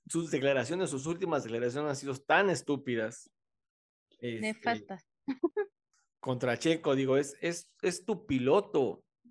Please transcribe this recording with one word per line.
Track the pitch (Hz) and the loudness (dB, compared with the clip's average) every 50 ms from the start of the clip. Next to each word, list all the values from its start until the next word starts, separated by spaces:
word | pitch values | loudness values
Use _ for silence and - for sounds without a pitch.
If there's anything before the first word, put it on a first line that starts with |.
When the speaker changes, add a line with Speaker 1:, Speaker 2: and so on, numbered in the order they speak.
| - - | -10 -4
Speaker 1:
sus | - 165 170 156 | -4 -2 -2 0
declaraciones, | 160 139 131 139 139 131 117 127 165 185 185 147 | 0 2 2 4 2 2 0 -2 -2 -2 -2 -2
sus | 147 131 135 | -4 -4 -4
últimas | 160 170 165 190 170 160 139 - | -4 -4 -4 -2 0 0 -2 -2
declaraciones | 113 113 117 123 123 120 143 151 151 | -2 -4 -2 -2 -2 -2 -2 -2 -2
han | 135 | -4
sido | 135 139 139 131 | -4 -4 -6 -8
tan | 127 - - 156 180 202 196 | -4 0 2 4 4 4 4
estúpidas. | 165 131 - - 147 131 - 127 120 113 110 110 120 - - - _ _ _ _ _ _ _ _ _ _ _ _ _ _ _ _ _ - | 2 0 0 -2 -2 -2 -2 -2 -2 -2 -2 -4 -6 -10 -20 -20 _ _ _ _ _ _ _ _ _ _ _ _ _ _ _ _ _ -10
Este, | 120 120 117 113 | -8 -6 -6 -4
Speaker 2:
Nefastas. | - - 214 - - 240 233 214 208 - 285 277 _ _ _ _ _ - 262 - - 359 - 415 403 - _ _ _ _ _ _ _ _ _ _ | -4 -4 -4 -4 -2 -2 -2 -2 -4 -12 -14 -14 _ _ _ _ _ -8 -6 -2 -2 -2 0 -2 -4 -6 _ _ _ _ _ _ _ _ _ _
Speaker 1:
contra | - 131 127 123 127 123 117 117 | -4 -4 -2 0 0 0 0 2
Checo, | - 160 165 160 - 151 139 | 2 2 2 2 2 2 2
digo, | 135 135 131 131 | 2 2 2 2
es, | 139 143 139 - - | 2 2 0 -4 -6
es, | - 170 170 - - _ _ _ | -4 -4 -4 -6 -10 _ _ _
es | - 180 175 - - | -4 -2 -2 -4 -4
tu | - 214 - - | -4 -6 -4 -2
piloto, | - 135 127 123 131 160 202 202 - - 151 131 107 87 - _ _ _ _ _ - | -2 0 2 4 4 4 4 4 2 0 0 2 0 -2 -6 _ _ _ _ _ -20